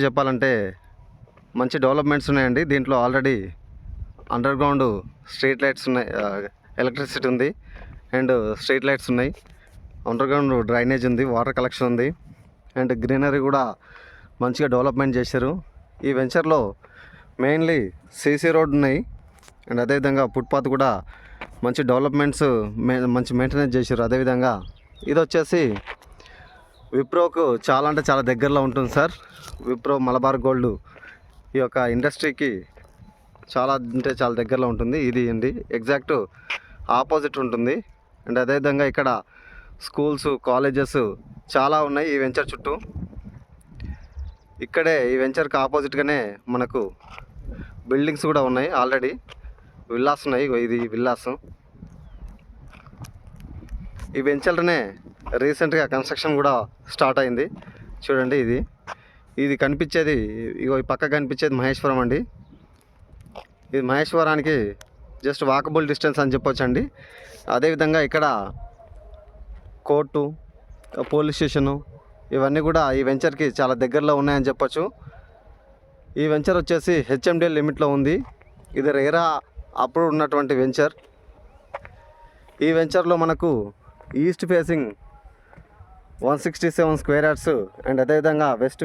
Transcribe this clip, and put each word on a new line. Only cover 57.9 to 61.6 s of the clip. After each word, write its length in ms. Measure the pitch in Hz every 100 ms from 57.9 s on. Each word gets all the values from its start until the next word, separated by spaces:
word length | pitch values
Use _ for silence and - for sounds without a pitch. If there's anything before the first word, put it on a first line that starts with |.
| - -
చూడండి 320 | 135 127 139 117
ఇది, 120 | 123 - _ - - - - - -
ఇది 120 | 139 139
కనిపించేది, 540 | 139 143 151 170 156 135 107 110 113 - 131
ఇగో 120 | 135
ఈ 20 | 131
పక్క 200 | 135 151 147
కనిపించేది 400 | 131 139 151 131